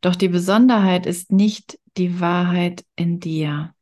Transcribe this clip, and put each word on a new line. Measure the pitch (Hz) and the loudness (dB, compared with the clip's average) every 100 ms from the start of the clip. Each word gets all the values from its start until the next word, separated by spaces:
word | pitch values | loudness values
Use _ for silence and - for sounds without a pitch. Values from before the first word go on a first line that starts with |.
Doch | 180 180 | -2 0
die | 190 | 0
Besonderheit | 175 180 208 254 226 190 180 180 | 0 0 4 4 4 4 2 -2
ist | 180 - | -8 0
nicht | 190 208 208 _ - _ - | 2 2 0 _ -20 _ -4
die | 180 175 | -4 -2
Wahrheit | 175 180 180 180 175 175 - - | -2 0 0 0 -2 -4 -18 -4
in | 170 170 | -2 -2
dir. | 170 160 151 147 156 _ | -4 -4 -4 -4 -8 _